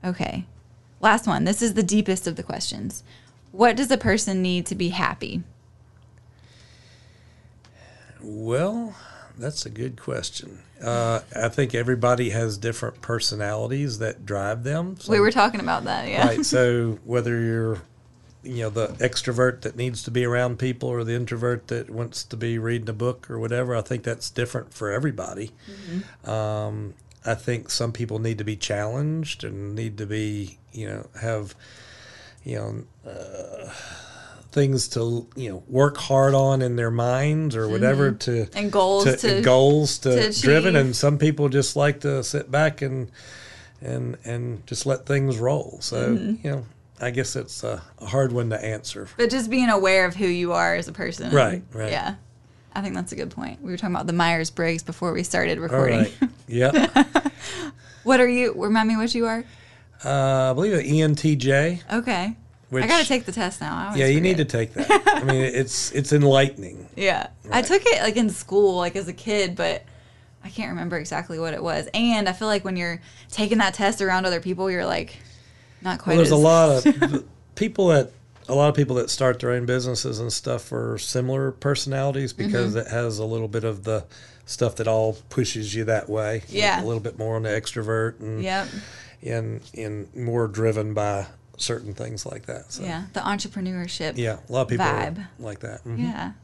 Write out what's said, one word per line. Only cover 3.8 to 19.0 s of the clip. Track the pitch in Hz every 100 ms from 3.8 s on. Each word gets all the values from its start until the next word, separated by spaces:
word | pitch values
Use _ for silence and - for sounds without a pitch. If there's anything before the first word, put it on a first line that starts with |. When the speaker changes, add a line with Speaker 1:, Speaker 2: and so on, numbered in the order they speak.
| 262
Speaker 1:
a | 262
person | 226 196 208 190
need | 185 180 175
to | -
be | 175
happy? | 180 180 - - 175 175 - _ _ _ _ - - _ _ - - - - - - _ _ - _ - _ - _ - - - -
Speaker 2:
Well, | 110 104 110 123 180 226 233 190 - - - -
that's | 120 151 -
a |
good | 110 127 117
question. | - - - - - - - _
Uh, | 117 120 117 113 -
I | - 113
think | - 131
everybody | 117 120 127 120 123 120
has | 104 113 101
different | 113 113 113 -
personalities | - 117 - 104 101 107 113 135 143 107
that | 113 -
drive | 98 101 98 113
them. | 123 151 175 170
So | -
Speaker 1:
We | 214
were | 208
talking | 254 214 220
about | 160 165
that, | - - -
yeah. | - -
Speaker 2:
Right. | 113 302
So | 127 123 120 117 107
whether | - 120 117 117
you're, | 117 113 113 104 - _ _ _ _ -
you | - 123
know, | 110
the | 104 110
extrovert | 120